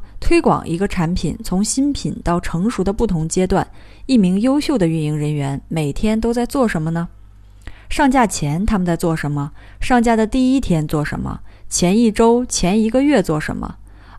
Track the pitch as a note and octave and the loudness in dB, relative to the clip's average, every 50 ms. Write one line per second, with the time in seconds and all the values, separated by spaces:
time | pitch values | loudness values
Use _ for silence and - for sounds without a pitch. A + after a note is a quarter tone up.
0 | - - - - - - E4+ E4+ - A3 D#3+ - - - E3 E3+ G3 G3+ - F#3 | -6 -12 -12 -2 2 4 4 6 6 4 2 2 0 -4 -4 -2 -2 -2 0 0
1 | D#3+ D#3+ F3+ - - - - - - - F3+ F#3 G#3+ A3 - C4+ C#4 D4 C4+ - | 0 0 0 -2 -2 -4 -4 -6 -6 -2 -2 0 0 0 0 0 0 0 0 -2
2 | - D#3 - - - E3 E3+ F3+ - - - E3 F#3 A#3 - - F3+ G3 G3+ A3 | -4 -6 -6 -4 -2 -2 -2 -2 -2 -2 -2 -2 -2 -2 -2 -2 -2 -2 0 0
3 | A#3+ G#3+ F#3 D#3 D#3+ D#3+ - F#3 F#3 F#3 G3 F3 - - - - - - - - | 0 0 0 -2 -2 -2 0 0 0 2 2 0 0 -2 -8 -16 -20 -20 -20 -12
4 | - - C4+ A3+ F#3 F3+ F#3 G3 A3 C4 C#4 D4 C#4+ - D4 A3 F3 E3 D#3+ D#3+ | -2 2 4 4 4 4 2 2 2 2 2 2 2 0 2 2 2 2 2 0
5 | D3+ D3+ D3+ D3+ D3 D3+ D3+ D3 C#3 C#3 C#3 C3+ - - D#3+ E3 D3+ C#3+ C3+ - | 0 -2 -2 -2 -2 -2 -2 -2 -2 -2 -4 -6 -8 -6 -4 -4 -2 -2 -2 -2
6 | - G#3+ A3 A3 A3+ A#3 A#3 A#3+ A#3+ A#3 - C#4+ B3 G#3 - E3+ D#3 D#3+ E3 E3+ | 0 0 0 0 0 -2 -2 -2 -2 -2 0 0 0 0 0 -2 -4 -2 -4 -4
7 | E3+ - - - - - - - - - - - - - - - - - - - | -4 -6 -10 -16 -20 -20 -20 -20 -20 -20 -20 -20 -20 -20 -20 -18 -10 -4 0 2
8 | D4 C4+ B3+ C4+ A#3 F#3 - - D#3 C#3+ D3 E3+ G#3 A3 A3 F#3 F3+ F3 E3 D#3+ | 2 4 4 4 2 2 0 -2 -4 -2 -2 -2 0 0 0 2 2 0 0 0
9 | - E3 D#3+ - - C#3+ D3 C#3+ C#3+ D3 - - - - - - - - B3+ A#3+ | 0 -2 -2 -2 -2 -4 -4 -4 -6 -6 -10 -14 -20 -20 -8 -4 0 2 2 4
10 | A3+ A#3+ A3+ A3 A3 G#3+ B3+ C4 B3+ B3+ C4 C#4 A3+ - F3 D#3 D3+ D3+ - D3+ | 4 4 2 2 2 0 0 0 2 2 2 2 0 0 0 0 0 -2 -2 -2
11 | D3+ - C#3 C3 C3 C3+ - - - - - - - - - - F3+ F3 G3 A3+ | -2 -4 -4 -6 -6 -8 -8 -10 -12 -16 -18 -18 -10 -8 -2 0 2 2 4 4
12 | A#3+ A3 G3+ - A3+ A#3 A#3 A#3+ B3 - - - F#3 F3 G3 A3+ G#3+ A3 A3 C4 | 4 2 4 4 4 4 4 2 0 -2 -4 -2 0 2 2 2 2 2 2 2
13 | C#4 D4 C#4+ G#3+ F3+ - D#3 D3+ - - - G1+ - - - - - - - - | 2 4 4 2 2 0 -2 -4 -4 -6 -6 -8 -8 -10 -12 -14 -18 -20 -20 -20
14 | - - - | -20 -20 -14